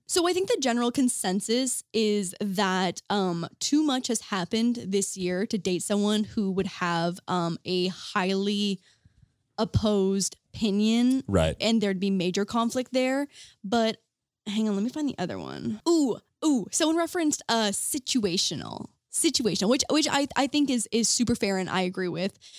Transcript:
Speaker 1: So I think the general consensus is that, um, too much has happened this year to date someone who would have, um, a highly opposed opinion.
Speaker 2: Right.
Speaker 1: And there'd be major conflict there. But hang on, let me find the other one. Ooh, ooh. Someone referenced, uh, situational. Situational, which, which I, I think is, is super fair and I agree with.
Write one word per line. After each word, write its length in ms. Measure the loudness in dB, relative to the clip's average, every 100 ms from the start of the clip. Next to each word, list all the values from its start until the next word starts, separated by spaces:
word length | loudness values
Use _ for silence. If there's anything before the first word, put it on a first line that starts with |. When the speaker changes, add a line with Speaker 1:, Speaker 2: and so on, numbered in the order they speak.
| -4
Speaker 1:
So 220 | 0 2
I 40 |
think 160 | 0 0
the 100 | 0
general 320 | 0 0 0
consensus 920 | 2 0 0 -2 -2 0 0 0 -4 -4
is 440 | 0 2 2 -2 -4
that, 640 | -4 0 2 2 0 -2 -4
um, 380 | 0 0 -2 -6 -6
too 240 | 0 2
much 240 | 2 0 -2
has 120 | -4
happened 560 | -4 -4 -2 0 0 0 -2
this 300 | -2 -2 -2
year 280 | -2 -2 -2
to 120 | -2
date 240 | -2 -2
someone 400 | 0 0 2 2
who 300 | 0 -2 -2
would 140 | 0 -2
have, 500 | -2 -2 0 0 -4 -4
um, 320 | -2 -2 -4
a 240 | -4 -2 -2
highly 920 | -4 -6 -2 0 0 0 0 0 -2 _ _ _ _ _ _ _ -6
opposed 760 | -2 0 2 2 2 0 -2 -6 _
opinion. 680 | -4 0 2 2 4 4 2 2
Speaker 2:
Right. 300 | 2 2 2
Speaker 1:
And 200 | 2 2
there'd 180 | 2 0
be 120 | 0
major 320 | 0 0 -2
conflict 480 | -2 0 0 -2 -2
there. 340 | 0 0 0 -4 -8 -20 _
But 320 | -2 0 2 -2 _ _ _ _ -6
hang 220 | 0 0
on, 80 | 0
let 80 |
me 60 | -2
find 180 | -2 -4
the 100 | -2
other 200 | -6 -6
one. 420 | -8 -6 -6 -4 2
Ooh, 300 | 4 4 0 _ -4
ooh. 220 | 2 2 0
Someone 260 | 0 2 2
referenced, 460 | 0 0 0 0 0
uh, 200 | 2 2
situational. 1120 | 0 -4 -6 -2 0 0 0 -2 -4 -8 -10 -12 _ _
Situational, 560 | -2 0 2 0 0 2
which, 160 | 2 2
which 160 | 2 2
I, 160 | 0 0
I 140 | 0 0
think 200 | 2 2
is, 180 | 0 0
is 180 | 0 2
super 280 | 2 2 0
fair 200 | 0 0
and 120 | 0
I 120 | -2
agree 260 | -2 -2 -4
with. 280 | -2 -4 -6 -20